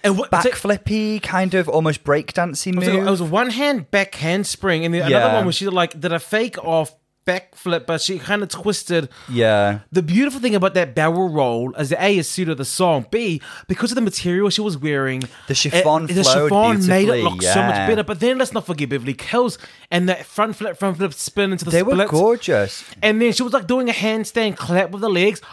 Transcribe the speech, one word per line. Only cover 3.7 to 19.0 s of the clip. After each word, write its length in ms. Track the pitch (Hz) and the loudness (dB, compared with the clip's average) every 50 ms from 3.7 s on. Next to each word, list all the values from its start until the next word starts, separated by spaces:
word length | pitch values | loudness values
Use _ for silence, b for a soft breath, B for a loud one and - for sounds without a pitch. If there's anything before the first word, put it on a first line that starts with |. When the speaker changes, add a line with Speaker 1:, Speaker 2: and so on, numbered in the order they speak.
| 277 214 139 - | 0 -2 -4 -2
Speaker 1:
back 240 | - 196 196 - - | 0 0 0 0 -4
handspring, 680 | - 147 165 175 196 202 - - - 196 190 170 160 165 | -4 -2 -2 0 0 -2 -4 -6 -4 -2 0 0 0 0
and 100 | 170 170 | 0 0
the, 40 | 175 | 0
another 140 | 170 139 135 | 2 4 4
Speaker 2:
Yeah. 200 | 123 117 113 110 | 4 4 4 4
Speaker 1:
one 100 | 110 110 | 2 2
where 80 | 180 | 0
she, 160 | - - 190 196 | -2 -2 -2 -2
like, 300 | 180 180 170 165 - 156 | 0 0 0 0 -2 -6
did 120 | 143 175 | -4 -4
a 60 | 170 160 | -4 -4
fake 380 | - - 208 214 240 208 - - - | -4 -2 -2 -2 -2 -2 -6 -8 -4
off 300 | 165 165 160 156 160 _ _ _ _ _ _ - | 0 0 0 0 -2 _ _ _ _ _ _ -2
backflip, 640 | 185 180 185 - _ _ - - 185 170 160 - | -2 -2 -2 -4 _ _ -10 -4 -2 -2 -2 -2
but 140 | - 165 156 | -2 -4 -2
she 180 | - - 196 156 | -2 -4 -6 -6
kinda 260 | 127 156 208 208 202 - | -4 -4 -2 -2 -2 -6
twisted. 600 | - - - 214 190 - - - 175 165 143 - B B B B | -8 -4 -2 -2 -2 -2 -2 0 0 0 0 -2 B B B B
Speaker 2:
Yeah. 480 | 123 120 113 110 107 104 101 101 101 101 - - | 0 2 4 4 6 4 4 2 0 -2 -6 -2
Speaker 1:
The 100 | 156 185 | -2 0
beautiful 380 | 160 151 175 220 277 285 254 269 | 0 2 2 2 2 2 0 -2
thing 160 | 233 247 208 | -2 0 2
about 180 | 190 185 190 - | 2 2 2 2
that 180 | 185 170 135 113 | 2 0 0 0
barrel 320 | 160 156 160 170 185 190 175 | 0 0 2 2 0 0 0
roll 440 | 151 151 135 123 117 117 123 131 - | 0 0 0 2 0 -2 -2 -4 -4
is 160 | 147 151 131 | -4 -4 -2
that 120 | 165 - | -2 0
A, 160 | 180 202 202 180 | 2 2 2 2
is 100 | 143 - | 0 -2
suited 280 | - 185 180 160 156 127 | -4 -4 -2 -4 -2 -4
the 60 | 135 | -6
song. 420 | - - - 185 175 156 135 113 - | -6 -2 0 2 2 2 0 0 -2
B, 280 | - 233 240 196 160 135 B B B B B - | -4 -2 -2 -2 -4 -4 B B B B B -6
because 240 | 185 - 233 226 | -4 -2 -2 -2
of 20 | 240 | 0
the 60 | 254 | 0
material 500 | 233 196 - - - 180 175 190 208 196 | 0 -2 -2 -2 -2 -2 0 0 0 0
she 100 | - 214 | 0 0
was 160 | 208 208 165 | -2 -2 -4
wearing, 460 | 135 143 156 147 139 135 131 131 131 131 - B B B | -4 -4 -2 -2 0 -2 -2 -4 -4 -8 -10 B B B
Speaker 2:
The 80 | - 135 | -4 -2
chiffon 520 | - - 147 165 175 185 156 156 160 165 156 | -2 0 2 2 2 4 4 2 2 0 0
Speaker 1:
it, 40 | 175 | 0
the 100 | 190 185 | 2 4
Speaker 2:
flowed 260 | 131 131 143 151 151 | 4 4 4 4 2
Speaker 1:
chiffon 380 | 202 202 220 233 220 202 185 180 | 4 4 4 4 4 2 2 4
made 140 | 185 190 | 4 4
it 100 | 202 208 | 4 4
Speaker 2:
beautifully, 100 | - - | 2 2
Speaker 1:
look 200 | - 175 - - | 0 0 0 0
so 200 | - - 98 - | 0 2 2 2
much 140 | - - - | 2 2 0
Speaker 2:
yeah. 100 | - - | 0 2
Speaker 1:
better. 160 | - 220 214 | 0 0 0
But 160 | 202 - 208 156 | -2 -4 -4 -2
then 200 | 214 247 262 254 | 0 0 2 0
let's 140 | 254 254 | -2 -2
not 140 | 208 220 - | -2 -8 -6
forget 220 | - 170 147 147 120 | -6 -6 -4 -4 -4
Beverly 260 | 143 135 | -4 -4